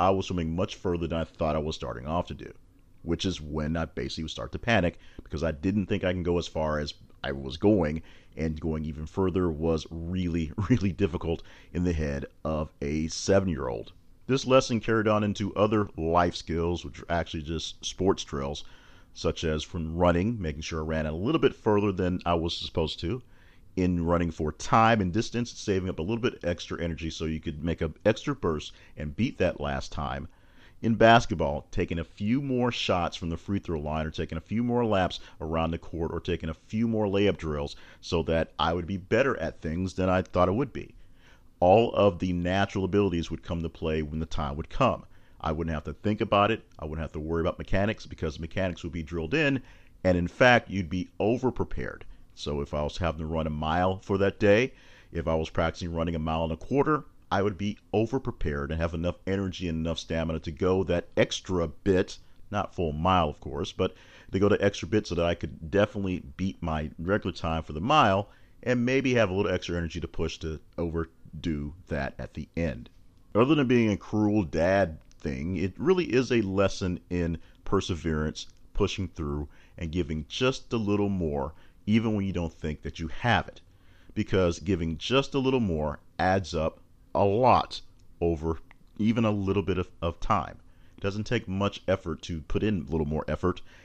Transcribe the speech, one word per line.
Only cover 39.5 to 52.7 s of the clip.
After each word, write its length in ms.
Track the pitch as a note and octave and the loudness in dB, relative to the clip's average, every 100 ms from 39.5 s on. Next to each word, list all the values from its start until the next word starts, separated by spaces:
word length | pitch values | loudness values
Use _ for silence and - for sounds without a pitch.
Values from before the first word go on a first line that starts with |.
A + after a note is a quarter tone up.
| - | -6
things 320 | E2 E2 F#2 | -6 -2 -4
than 160 | - F#2 | 0 2
I 140 | F#2 | 2
thought 260 | F2+ F#2 F2 | 2 2 4
I 40 | |
would 200 | G#2 C#3 | 2 -2
be. 220 | - - - - - - - - - | -6 -12 -18 -20 -20 -20 -20 -14 2
All 340 | F2+ G#2 A#2 | 6 8 6
of 240 | - G2+ E2+ | 6 4 4
the 160 | F#2+ | -2
natural 500 | F2+ F2 F#2+ G2 G2+ | 0 0 0 0 0
abilities 460 | F#2 G2+ G2+ F2 D#2+ | 0 2 2 2 -2
would 140 | D#2+ | -6
come 180 | - E2+ | -6 -4
to 80 | E2 | -4
play 320 | - E2 D#2+ | -4 -2 -2
when 160 | D2+ D#2 | -2 -4
the 80 | D#2+ | -4
time 300 | - C#2+ D2 | -4 -4 -6
would 120 | - | -6
come. 380 | - B2 D#2 - - - - | 2 2 0 -8 -20 -20 -8
I 120 | - | -4
wouldn't 200 | D#2 E2 | -2 -2
have 120 | D#2 | -4
to 100 | D2+ | -6
think 260 | D2 G#2 G#2+ | -6 -2 -2
about 300 | G#2+ G#2 G#2 | 0 2 2
it. 120 | A2 - - | 0 -6 -12
I 60 | |
wouldn't 160 | D#2 D#2+ | -8 -6
have 120 | D2+ | -8
to 80 | D#2 | -8
worry 200 | D#2 E2 | -4 0
about 180 | E2 - | 0 -2
mechanics 460 | D#2+ - - - | 0 0 0 -2
because 340 | - - E2 - | -10 -6 -6 -6
mechanics 440 | E2 - F#2 E2 | -8 -4 -4 -4
would 100 | F2 | -8
be 120 | F2 | -8
drilled 280 | D#2 E2+ D#2+ | -6 -6 -2
in, 300 | D3+ D3 C3+ - - - - | 0 2 0 -4 -20 -20 -2
and 160 | F#2 F2+ | 2 4
in 100 | F2 | 2
fact, 400 | - B2+ A#2 - | 6 8 8 4
you'd 220 | F#2 E2 | -4 -2
be 180 | F2+ F2 - | -4 -4 0
over-prepared. 840 | G2+ A#2+ B2+ A#2 F2+ - A#1 - - - - | 2 2 0 0 -2 -2 -6 -10 -16 -18 -20
So 260 | - - C#2+ | -12 -6 -4
if 140 | C#2+ | -2